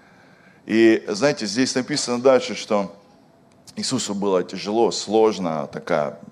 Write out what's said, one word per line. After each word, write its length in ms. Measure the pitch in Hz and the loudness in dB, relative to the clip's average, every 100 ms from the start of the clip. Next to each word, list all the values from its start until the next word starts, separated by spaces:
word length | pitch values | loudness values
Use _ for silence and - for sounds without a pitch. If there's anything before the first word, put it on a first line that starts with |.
| _ _ _ _ _ _ - | _ _ _ _ _ _ -2
И, 380 | 110 113 113 - | 6 6 6 0
знаете, 380 | 98 143 147 107 | 0 0 0 -4
здесь 300 | 110 131 131 | -2 -2 -2
написано 460 | 120 147 - 120 | -4 -6 -4 0
дальше, 340 | 135 127 123 101 | 4 4 2 -8
что 400 | - 107 95 - _ _ _ _ _ _ - - | -4 -2 -2 -10 _ _ _ _ _ _ -18 -10
Иисусу 400 | 104 127 - 101 | -6 -4 -4 -4
было 280 | 101 92 | 0 0
тяжело, 480 | - 95 92 110 104 | -2 -8 -4 0 0
сложно, 760 | - - 110 110 95 87 78 69 | 0 0 2 4 2 -4 -6 -6
такая 520 | - - 82 69 - - | -10 -2 -2 -2 -8 -18